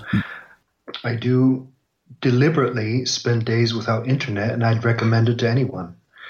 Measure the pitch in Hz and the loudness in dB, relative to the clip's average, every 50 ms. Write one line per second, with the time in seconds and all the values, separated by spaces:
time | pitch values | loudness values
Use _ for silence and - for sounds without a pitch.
0 | - - - 202 - - - - - - - _ _ _ _ _ - - - - | -6 -4 -2 -2 -2 -4 -10 -18 -20 -20 -20 _ _ _ _ _ -20 -18 -14 -8
1 | - 120 117 113 120 123 127 127 131 131 131 131 - - _ _ _ _ _ _ | -6 -6 -4 -2 0 2 4 4 4 4 2 0 -4 -12 _ _ _ _ _ _
2 | _ - - - - 135 123 123 139 165 160 160 123 - - 120 107 107 117 127 | _ -20 -8 -2 0 2 4 4 4 4 2 2 0 0 0 -2 -4 -2 -2 -2
3 | 127 - - - - 123 117 113 113 117 113 117 117 110 113 110 - 117 113 110 | -2 -4 -6 -4 -2 0 0 0 0 0 2 2 2 0 0 -4 -2 -2 -2 -2
4 | 113 131 135 135 - - 101 98 104 117 - 117 117 113 110 107 117 117 113 - | 0 0 -2 -2 -2 -4 -4 -2 -2 -2 -2 0 0 2 2 2 2 0 0 2
5 | 113 113 113 113 113 120 117 - 117 113 117 139 127 95 92 90 87 87 - _ | 2 2 2 4 4 2 2 2 0 2 2 2 0 -2 -4 -8 -10 -10 -14 _
6 | _ _ _ - - | _ _ _ -20 -20